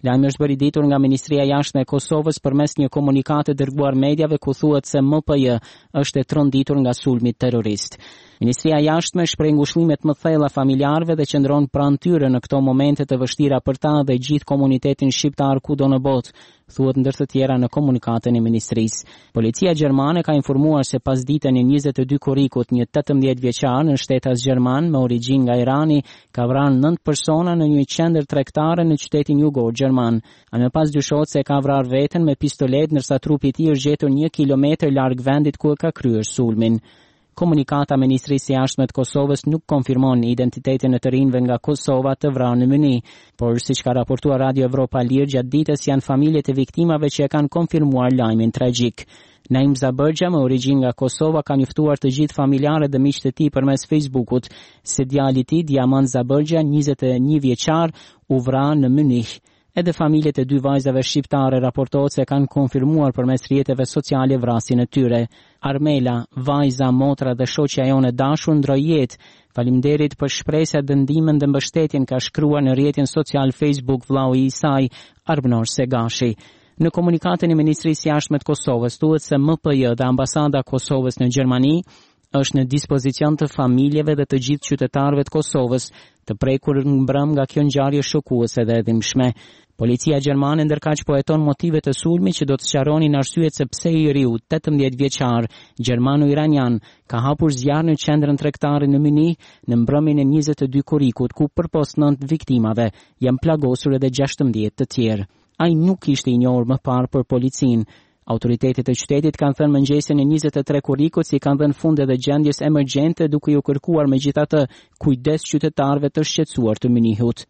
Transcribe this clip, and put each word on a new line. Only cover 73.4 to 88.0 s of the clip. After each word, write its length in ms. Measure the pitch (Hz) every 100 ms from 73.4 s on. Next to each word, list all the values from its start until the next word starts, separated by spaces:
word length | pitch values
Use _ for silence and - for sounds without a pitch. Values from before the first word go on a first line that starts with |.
| 135
Facebook 500 | - 151 143 123 131 -
vllau 260 | 135 131
i 160 | 131 135
saj, 380 | - 156 139 131 - - _ -
Armnor 400 | 156 127 117 113
Segashi. 680 | - 127 127 113 - 120 113 - _ _ -
Në 100 | 160
komunikatën 600 | 170 175 170 180 175 170
e 40 |
Ministrisë 480 | 160 151 151 165 151
së 60 | 156
Jashtme 280 | 151 - 147
të 80 | -
Kosovës 480 | 147 - 120 120 -
thuhet 240 | 156 156
se 140 | - 143
M 200 | 143 160
P 140 | 160 139
J 180 | 127
dhe 100 | 120
Ambasada 540 | 127 127 131 156 147 139
e 120 | 127
Kosovës 500 | 131 - 135 127 -
në 80 | 123
Gjermani 520 | 123 127 127 135 165 - - _ _ _
është 220 | 143 135 139
në 60 | 127
dispozicion 720 | 143 - 139 131 127 151 151
të 100 | 147
familjeve 680 | - 131 123 139 151 151 147
dhe 80 | 139
të 100 | 135
gjithë 220 | 127 143 -
qytetarëve 560 | 139 127 143 139 143
të 80 | 139 156
Kosovës 540 | 151 151 123 127 - - - _ -
të 80 |
prekur 480 | 104 135 135 - 139
mbrëm 440 | 139 139 131 139 143
nga 140 | 147 135
kjo 160 | -
ngjarje 400 | 147 139 139 143